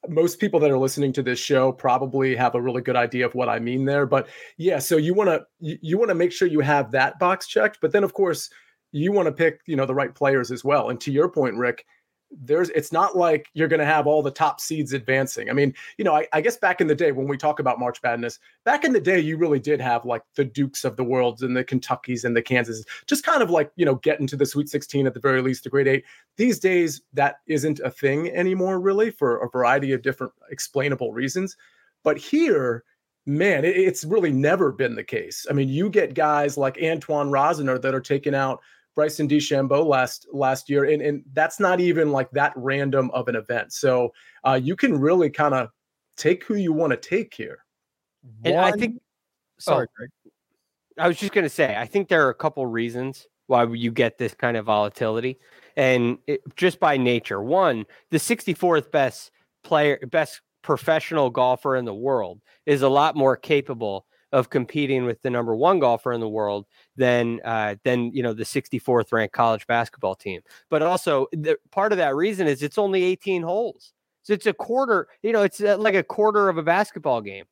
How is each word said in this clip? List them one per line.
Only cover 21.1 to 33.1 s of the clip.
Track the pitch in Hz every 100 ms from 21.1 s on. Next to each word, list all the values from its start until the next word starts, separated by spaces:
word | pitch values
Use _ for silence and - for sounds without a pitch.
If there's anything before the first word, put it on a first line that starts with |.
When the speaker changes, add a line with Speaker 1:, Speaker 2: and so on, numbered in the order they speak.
| 127 123 117
Speaker 1:
and | 127 127
the |
Kentuckys | 123 127 - 123 - 123 120
and | 117
the |
Kansases, | 117 127 117 110 110 - -
just | 294
kind | - 311
of, | 214
like, | 170 147 -
you | 160
know, | 127
get | - 147
into | 135 143
the | 139
Sweet | 143 147
sixteen | 147 - 143 135
at |
the | 127
very | 135 131
least, | 131 127
the | -
Great | 139 135
Eight. | 139 - - _ -
These | 240 202
days, | 190 180 170 139 _
that | 135 139 - -
isn't | 156 147 147
a | 131
thing | - 139 143 165
anymore, | 170 180 185 185 190
really, | 190 196 226
for | - 135 117
a | 123
variety | 127 120 135 139
of | 127
different | 127 135 127 _ -
explainable | 135 - 139 143 135 120
reasons. | 110 131 185 190 - _ _ _ _
But | - 147
here, | - 302 330 165 127 117 _ _ _